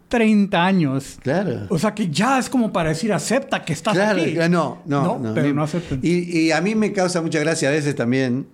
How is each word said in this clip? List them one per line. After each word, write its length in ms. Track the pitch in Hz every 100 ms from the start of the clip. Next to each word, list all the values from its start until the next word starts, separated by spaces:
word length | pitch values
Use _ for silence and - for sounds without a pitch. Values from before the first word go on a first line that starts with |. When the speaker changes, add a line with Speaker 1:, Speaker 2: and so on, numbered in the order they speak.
| -
Speaker 1:
treinta 580 | 240 220 208 202 185 180
años. 520 | 190 143 135 - -
Speaker 2:
Claro. 460 | 123 170 185 113 101
Speaker 1:
O 100 | 170
sea, 160 | 214
que 160 | 208 190
ya 300 | 139 240 269
es 100 | 240
como 220 | 262 220
para 160 | 190 160
decir, 220 | 160 220
"Acepta 500 | 170 - 254 269 190 -
que 80 |
estás 200 | 143 220
Speaker 2:
Claro, 280 | 180 208 190
Speaker 1:
aquí". 100 | 247
Speaker 2:
ya 160 | 160 165
no, 340 | 175 139 - 160
no, 180 | 143
Speaker 1:
No, 160 | 156 220
Speaker 2:
no, 140 | 113
Speaker 1:
pero 140 | 113 143
Speaker 2:
ni 60 |
Speaker 1:
no 100 | 143
aceptan. 360 | 151 175 - 135
Speaker 2:
y, 380 | 151 175 175 165
y 120 | 160
a 80 | 156
mí 120 | 196 220
me 180 | 208
causa 280 | 190 180 175
mucha 180 | 165 160
gracia 260 | 151 165 139
a 40 |
veces 200 | 156 143 139
también. 520 | 117 131 127 127 -